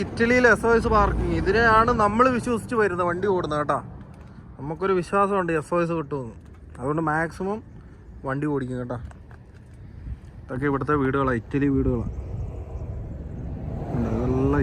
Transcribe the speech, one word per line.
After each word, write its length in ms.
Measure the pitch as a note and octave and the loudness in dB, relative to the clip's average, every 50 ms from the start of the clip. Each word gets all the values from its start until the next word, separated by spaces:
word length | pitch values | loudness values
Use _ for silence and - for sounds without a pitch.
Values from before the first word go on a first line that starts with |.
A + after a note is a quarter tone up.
| G3 | 2
ഇറ്റലിയിലെ 460 | - - - A#3 A#3 B3 B3+ B3 A#3 G3+ | 0 -2 0 2 4 6 6 8 6 6
എസ് 120 | - A3+ A#3 | 6 4 4
ഒ 40 | A#3 A3+ | 4 4
എസ് 100 | - A#3 A3 | 4 4 4
പാർക്കിംഗ്. 400 | G#3 G3+ F#3 - - - E3+ E3+ E3 | 4 4 4 2 0 0 0 0 0
ഇതിനെയാണ് 500 | D#3+ F#3 G3+ A3+ A#3 A3+ A3 A3 A3+ A#3+ A#3+ A3+ G#3 | 2 2 4 4 6 6 6 6 6 4 4 2 2
നമ്മൾ 220 | G3+ G#3 A3+ B3+ C4 B3 | 2 4 4 4 4 4
വിശ്വസിച്ച് 380 | A3+ - B3 A#3+ G3+ E3+ G#3+ B3 A3+ G#3 | 0 0 -2 -2 -2 -4 -2 0 2 2
വരുന്നത്, 240 | F#3 F3+ F3+ F3+ F3 | 2 2 0 0 0
വണ്ടി 180 | F3 F3+ F#3+ G#3 F#3 | 0 0 0 0 0
ഓടുന്നത് 260 | F3+ E3 D3+ D3+ D3 D3 | 0 0 0 -2 -2 0
കേട്ടോ. 160 | D3 C#3+ B2 - - - - - - - - - - - - - - - - | 0 -2 -2 -4 -8 -14 -16 -16 -18 -18 -18 -20 -18 -18 -18 -18 -18 -14 -12
നമുക്കൊരു 340 | C3+ D3 D#3+ D#3 F#3+ G3 F#3+ F3+ | -10 -8 -6 -2 0 2 2 2
വിശ്വാസമുണ്ട് 520 | E3 - G3+ G3+ G3+ G3 G3+ F#3+ F3+ E3+ E3 D3+ | 0 2 2 2 4 4 2 0 0 0 0 -2
എസ് 140 | C#3 - F3 | 0 0 0
ഒ 40 | F3 E3+ | 0 2
എസ് 120 | E3 E3+ | 0 0
കിട്ടുമെന്ന്, 380 | E3 D3+ C3+ D3 C3+ B2 A2+ G2 - - - - - - - - | -2 -4 -4 -6 -8 -8 -8 -12 -16 -18 -20 -20 -20 -20 -18 -12
അതുകൊണ്ട് 260 | - B2 C#3 D3+ E3 D#3+ D#3 | -6 -4 -2 -2 0 0 0
മാക്സിമം 500 | D3+ D#3+ E3 D#3 - - F#3+ G3 G#3 A3+ - - - - - - - - - - - - - | 0 0 -2 -2 -4 -6 -6 -4 -6 -6 -8 -14 -18 -18 -18 -20 -20 -20 -20 -18 -16 -10 -6
വണ്ടി 180 | C3+ C3 C#3 D3+ D3+ C#3+ | -4 -4 -2 -2 -2 -2
ഓടിക്കും 240 | C3+ B2+ B2+ B2+ B2 | -2 -2 -4 -6 -6
കേട്ടോ. 160 | B2 B2 B2 A#2+ - - - - - - - - - - - - - - - - - - - - - - - - - - - - - | -6 -6 -8 -8 -10 -12 -14 -16 -20 -20 -20 -20 -20 -20 -20 -20 -20 -20 -20 -18 -18 -16 -16 -14 -12 -12 -12 -12 -14 -16 -18 -16 -12
ഇതൊക്കെ 200 | - C3 B2+ C#3+ C#3+ | -10 -6 -2 -2 0
ഇവിടുത്തെ 260 | C#3 C3 C#3+ D3 D3+ C#3+ | 0 0 0 0 2 2
വീടുകളാണ്, 340 | C3 C3 C3 C#3 C3+ C3 B2 A2+ | 2 2 2 2 2 0 0 -2
ഇറ്റലി 260 | - - - C#3 C#3+ C#3+ C3+ | -2 -2 -2 0 2 2 2
വീടുകളാണ്. 380 | C3 B2 C3 B2 A#2 A2 - - - - - - - - - - - - - - - - - - - - - - - - - - - - - - - - - - - - - - | 2 2 2 0 0 -2 -4 -6 -8 -8 -8 -6 -6 -6 -6 -8 -10 -10 -10 -10 -10 -8 -8 -8 -8 -8 -8 -10 -10 -10 -10 -10 -8 -8 -8 -8 -8 -8 -6 -6 -6 -6 -4 -2
ഇതെല്ലാം 640 | A#2+ A#2 A2+ A2+ A2+ B2 B2+ B2+ C3 C3+ C#3 C#3+ C#3+ | -2 -2 0 0 0 0 2 2 2 2 2 2 2